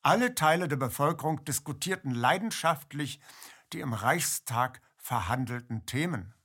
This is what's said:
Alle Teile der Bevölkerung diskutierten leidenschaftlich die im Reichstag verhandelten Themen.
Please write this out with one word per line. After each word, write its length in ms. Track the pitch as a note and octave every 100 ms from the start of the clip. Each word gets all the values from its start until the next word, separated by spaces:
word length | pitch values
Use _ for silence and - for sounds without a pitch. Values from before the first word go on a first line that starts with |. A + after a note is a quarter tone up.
Alle 320 | C#3 G3 B3
Teile 340 | B3 D#3 E3 F3+
der 80 | C#3+
Bevölkerung 680 | B2+ - C#3+ E3 D#3 D#3 -
diskutierten 640 | C3+ - - F3+ F#3 C#3
leidenschaftlich 1080 | A#2+ B2 F#3 A3 - E3 D3+ - C#3+ C#3+ - - - - - _
die 80 | E3
im 140 | D3+
Reichstag 880 | A2 A2 E3+ C#3+ - - A#2 B2+ - _ _
verhandelten 880 | - A#2+ F2 B2 B2 B2 B2 A2+ -
Themen. 480 | B2+ E3+ C3 F#2 -